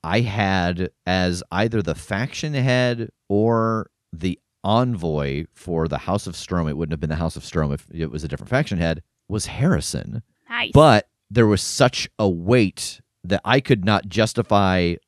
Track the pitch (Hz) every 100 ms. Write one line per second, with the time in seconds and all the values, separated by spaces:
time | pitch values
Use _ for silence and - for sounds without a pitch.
0 | 80 104 120 107 98 95 87 90 90 _
1 | - 92 90 87 - 87 113 113 87 -
2 | - 98 135 - 156 143 127 127 123 120
3 | 113 _ _ 101 110 113 113 110 - _
4 | _ 82 92 - _ _ 95 110 127 107
5 | 82 76 69 69 82 _ - 82 80 71
6 | - 101 - 82 - 90 78 71 80 78
7 | 78 80 82 - - 85 73 71 - 82
8 | 80 76 78 71 - 127 - 92 82 80
9 | - _ _ 104 - - 156 82 - -
10 | - 113 - _ _ 240 240 - 156 107
11 | - _ _ 110 110 98 - - 127 -
12 | - - 101 85 87 123 101 - - -
13 | _ _ 87 98 - 127 - 117 92 104
14 | 98 101 110 - 107 101 95 92 87 85